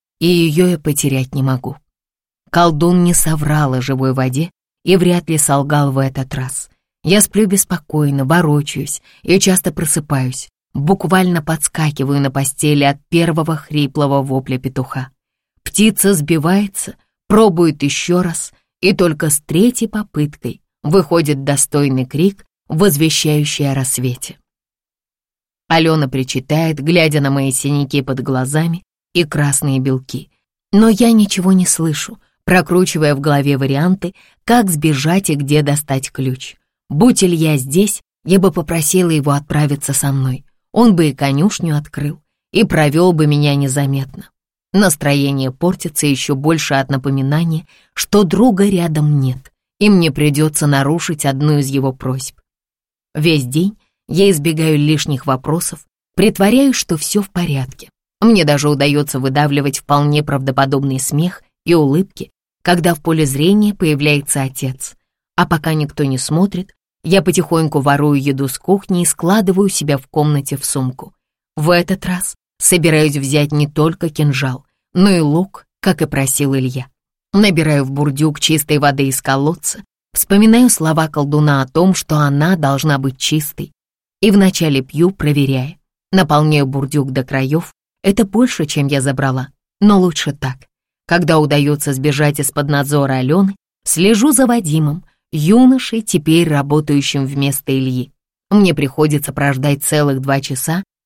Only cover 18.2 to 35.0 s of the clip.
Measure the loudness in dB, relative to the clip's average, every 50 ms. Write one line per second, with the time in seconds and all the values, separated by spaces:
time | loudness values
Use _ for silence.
18.2 | 0 -2 -6 -8 -10 -12 -16 _ _ _ _ _ 0 0 2 2 0 0 0 -2
19.2 | -2 -2 -2 -4 -4 -2 0 2 2 2 0 -2 -6 -6 -4 -8 -8 -6 -4 -4
20.2 | -4 -4 -6 -10 -12 -12 -12 -12 _ _ _ _ -4 0 2 2 2 2 0 0
21.2 | 0 0 -2 -2 -2 -2 -2 -2 -2 -2 0 0 0 0 0 -2 -4 -4 -2 0
22.2 | 0 0 -2 -4 -12 _ _ _ _ -6 0 2 2 2 2 2 0 0 0 0
23.2 | 0 0 0 0 0 -2 -2 -4 -2 -2 -2 -2 -4 -4 -4 -4 -4 -6 -6 -8
24.2 | -12 -16 -18 -20 _ _ _ _ _ _ _ _ _ _ _ _ _ _ _ _
25.2 | _ _ _ _ _ _ _ _ _ -2 0 2 2 2 2 0 0 -2 -4 -6
26.2 | -6 -4 -6 -8 -4 -2 -2 -2 0 -2 -4 -2 -2 0 2 2 2 2 2 0
27.2 | 0 0 0 0 -2 -2 -4 -4 -4 -2 -2 -2 -2 -2 -2 -4 -4 -4 -6 -6
28.2 | -4 -4 -4 -2 -2 -2 -2 -2 -2 -2 -4 -6 -10 _ _ _ _ _ -2 -2
29.2 | -2 0 -2 -2 -2 0 -2 -2 -2 -2 -2 -2 0 -2 -2 -4 -6 -10 -12 -14
30.2 | -14 -16 _ _ _ _ _ _ _ _ 4 4 4 4 4 4 4 4 4 4
31.2 | 2 2 0 0 2 2 2 4 2 0 0 -2 -2 -2 -2 -4 -8 -10 -14 -18
32.2 | _ _ _ _ _ 0 2 2 2 2 2 2 2 0 0 0 0 0 0 0
33.2 | 0 0 0 2 2 0 0 0 0 -2 0 0 0 0 0 0 -2 -8 -10 _
34.2 | _ _ _ _ _ 2 2 2 2 2 0 0 0 0 0 0